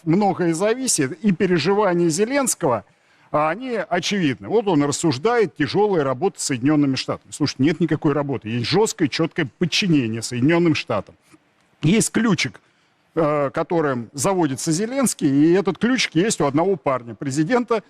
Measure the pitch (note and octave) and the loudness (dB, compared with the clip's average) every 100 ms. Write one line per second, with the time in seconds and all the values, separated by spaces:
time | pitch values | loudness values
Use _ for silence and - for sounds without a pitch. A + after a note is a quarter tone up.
0 | E3 F3+ G3+ D3+ E3 E3 G#3 B3 C4 - | 0 2 2 0 -2 0 -2 -2 -2 -2
1 | C3 - A3 E3 F#3+ F3+ D3 G3+ G#3 F3 | -2 -2 -2 0 2 2 2 2 2 2
2 | E3+ D#3 A3 C#4+ B3+ - D#3 A2+ - _ | 0 0 0 0 -2 -2 -2 -2 -4 _
3 | _ _ _ D3+ D#3 F3+ C4 A3+ E3+ F3+ | _ _ _ -2 0 -2 -6 -6 -2 -2
4 | - G3+ D#3 A#2 G2 G3+ G#3 D#3 C#3+ C#3 | -2 0 0 -2 -2 0 2 2 2 0
5 | E3 B2 G#3 A#3+ G3 - C#3 E3 G#3 F#3 | -2 0 0 2 0 -2 -2 2 2 2
6 | C3+ B2+ F#3+ - - C3 C3 D3+ C#3+ C3 | 0 -2 -4 -4 -4 -2 2 2 2 0
7 | - G#2+ - - C#3+ - C#3 F3+ E3 D#3 | -4 -8 -10 -4 -4 0 0 2 0 0
8 | D#3 C#3+ C#3+ B2 - A#2+ A2+ E3 A3 - | 0 0 -2 -6 -6 -6 -2 0 0 0
9 | C#4 - E3 - C#3+ - F3 - G3+ D3+ | -2 0 -2 -2 -6 -4 -2 0 2 2
10 | A#2 A2+ - B2 C3 E3+ E3+ D3+ - A2 | 2 -4 -6 0 2 4 2 0 -2 -4
11 | - - _ _ _ _ _ _ D3+ A3 | -6 -16 _ _ _ _ _ _ 0 2
12 | - G#3+ A3+ E3+ B2+ - _ _ _ _ | 2 0 0 0 -2 -8 _ _ _ _
13 | _ D#3+ D3+ D3+ C#3 D#3+ E3 E3+ D3+ B2+ | _ -2 0 0 0 -2 -2 0 0 -2
14 | A2+ C#3+ F3+ F#3+ D#3 C3 - D#3 A3 C4+ | -6 -4 -2 0 0 -2 -2 -2 -2 0
15 | A#3+ - D3+ C#3 D#3 F#3 G3 E3 A3+ B3+ | -2 0 0 4 4 4 0 -2 0 0
16 | - D#3+ G#3+ - C#3+ C3 F3 G3 - B2+ | 0 0 0 0 0 0 0 0 -2 -4
17 | A#2 A2 C#3+ C3 D#3 A#3+ A#3 A3+ - | -4 -10 -4 -2 0 0 0 -4 -4